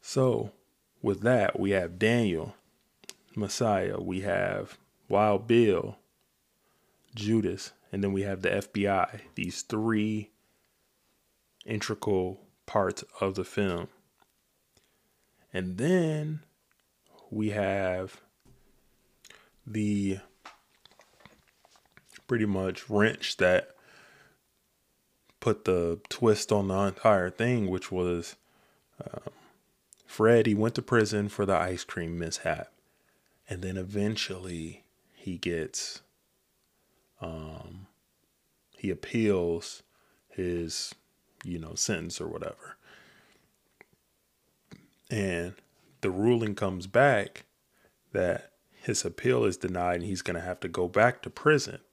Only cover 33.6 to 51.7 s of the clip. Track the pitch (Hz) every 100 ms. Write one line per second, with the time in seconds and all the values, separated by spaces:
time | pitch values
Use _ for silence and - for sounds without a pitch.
33.6 | 92 92 92 101 101 107 - 92 92 87
34.6 | 82 76 _ _ _ _ - 87 87 82
35.6 | 78 - - - _ _ _ _ _ _
36.6 | _ _ _ _ _ _ 87 80 78 76
37.6 | - 85 98 _ _ _ _ _ _ _
38.6 | _ - 101 92 - 117 110 98 87 85
39.6 | - - _ _ _ _ _ - 90 87
40.6 | 82 - - - _ _ _ _ - 87
41.6 | 80 85 - 95 85 - 80 80 82 -
42.6 | - - - - - - _ _ _ _
43.6 | _ _ - _ _ _ _ _ _ _
44.6 | _ - _ _ _ 107 98 85 87 -
45.6 | _ _ _ _ 101 92 110 120 110 98
46.6 | 98 92 92 113 139 120 98 - - _
47.6 | _ _ _ _ _ 95 90 - - _
48.6 | _ _ - 110 - - 120 127 110 87
49.6 | 92 90 87 87 90 95 - 87 90 90
50.6 | 90 - 90 98 117 120 - - - 151
51.6 | -